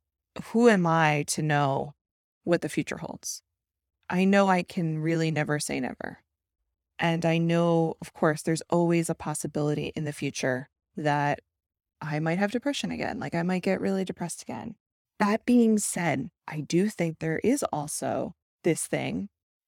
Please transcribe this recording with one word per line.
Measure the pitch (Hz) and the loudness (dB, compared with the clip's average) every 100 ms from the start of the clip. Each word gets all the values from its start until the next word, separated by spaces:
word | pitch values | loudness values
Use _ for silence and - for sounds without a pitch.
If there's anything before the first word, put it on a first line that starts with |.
| _ _ _ - | _ _ _ -14
who | - 220 240 | -4 4 6
am | 202 170 | 6 4
I | 165 151 147 151 | 4 4 2 -2
to | - | -2
know | 151 147 139 139 139 - _ _ _ _ | 0 2 2 0 -4 -10 _ _ _ _
what | - 170 | 0 0
the | 156 | 0
future | - - - | -4 -4 -8
holds? | - - - - _ _ _ _ _ _ - | -10 -12 -12 -12 _ _ _ _ _ _ -4
I | 180 | 2
know | 190 196 196 | 4 6 6
I | 180 | 2
can | 175 - 165 156 | 0 -4 -2 -2
really | 156 165 160 | 0 0 0
never | 147 151 147 | 0 -2 -2
say | - 139 | -2 -4
never. | 127 - - - _ _ _ _ _ _ _ - | -6 -8 -12 -14 _ _ _ _ _ _ _ -4
And | 170 165 | 0 2
I | 165 165 | 2 2
know, | 165 170 170 165 160 - | 4 4 4 4 2 -2
of | 170 | -12
course, | - 165 156 | 0 0 2
there's | - 160 - | -2 -4 0
always | 175 170 170 165 | 2 4 2 0
a | |
possibility | 160 - 151 160 151 147 147 143 - | -4 -6 -6 -6 -2 0 0 -4 -6
in | |
the | 151 | -6
future | 147 143 - 135 127 147 _ _ - | -4 -6 -2 -2 -2 -6 _ _ -4
that | 147 147 143 - - _ _ _ _ _ | 0 2 0 -2 -8 _ _ _ _ _
I | 151 151 | -6 -2
might | 160 175 | 0 0
have | 202 | 0
depression | 240 285 277 180 | -2 -4 -4 -4
again, | 160 - 226 | -4 -4 -6
like, | - | -6
I | 170 | -2
might | 175 185 | -2 0
get | 190 185 | 0 0
really | 196 190 | 0 -2
depressed | 190 190 170 - | -4 -6 -10 -10
again. | - 220 220 214 _ _ _ - | -12 -12 -12 -16 _ _ _ -2
That | 208 220 - | 0 2 4
being | 247 226 214 | 6 6 4
said, | - - 170 135 165 - - | 0 -2 -2 -2 -4 -12 -12
I | 156 | -10
do | 143 170 208 | 0 2 2
think | - 170 160 | 0 -4 -2
there | 160 160 | -4 0
is | 214 285 - | 0 0 -2
also | 147 151 - 135 117 127 - _ _ | -4 -6 -6 -4 -4 -6 -10 _ _
this | 180 156 - | -2 -2 -2
thing | 143 135 165 202 _ _ _ | -4 -4 -6 -8 _ _ _